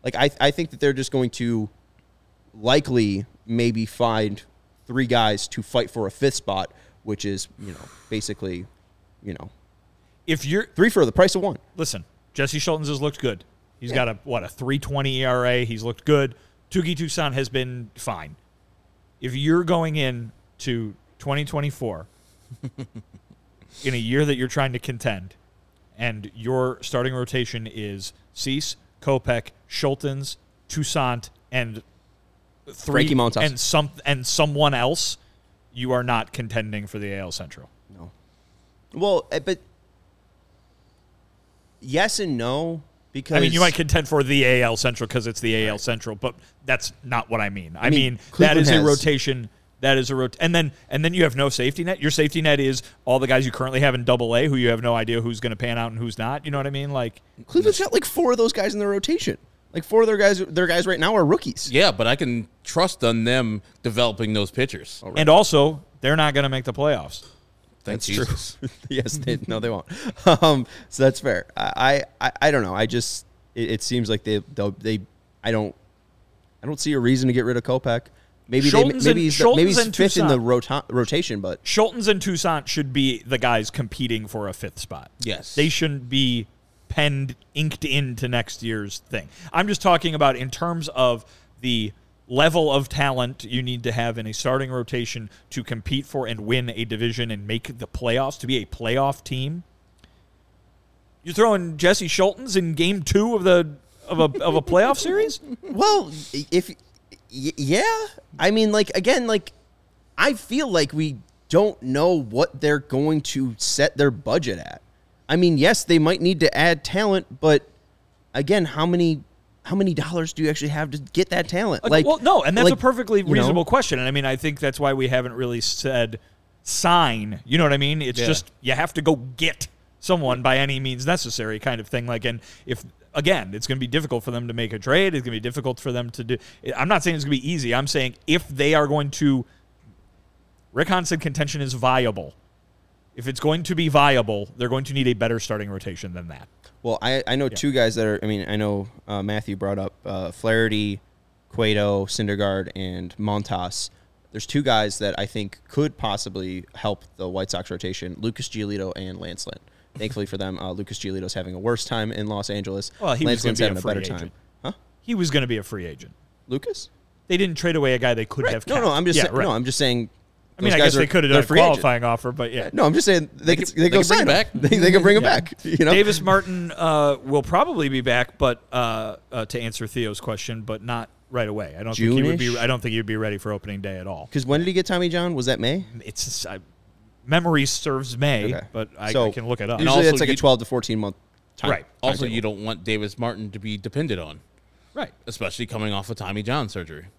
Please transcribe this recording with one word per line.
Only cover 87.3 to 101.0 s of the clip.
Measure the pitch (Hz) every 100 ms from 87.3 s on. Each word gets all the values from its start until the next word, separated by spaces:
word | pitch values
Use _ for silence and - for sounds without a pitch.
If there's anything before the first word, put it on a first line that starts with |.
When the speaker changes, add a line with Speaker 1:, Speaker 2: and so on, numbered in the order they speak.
| 120 _
Speaker 2:
inked | - 156 -
into | 147 135 135 120 127
next | 123 113 -
year's | 117 110 101 -
thing. | _ 113 76 - 170
I'm | 165 202
just | 202
talking | 190 170 175
about | 156 143 127
in | 127
terms | - 170 170 151
of | 127 127 117 - - _ _
the | 127 117 104 - _ _ _
level | 123 160 165 156
of | 135 135
talent | 135 143 131 123 131
you | 110 123
need | 127 123
to | 120
have | 113 117 113
in | 110
a |
starting | 107 139 131 135
rotation | 127 117 131 120 123 107 - _
to | -
compete | 117 117 - 139 139
for | 143 120
and | 113
win | 107 127 123
a | 113
division | 117 110 117 113 117
and | 107 101
make | 113 - 117
the | 120
playoffs, | - 120 120 135 135
to | 123
be | 131
a | 98
playoff | - 117 127 139 135
team. | - 131 135 170 - _ _ _ _ _ _ _ _ _ _ _ _ _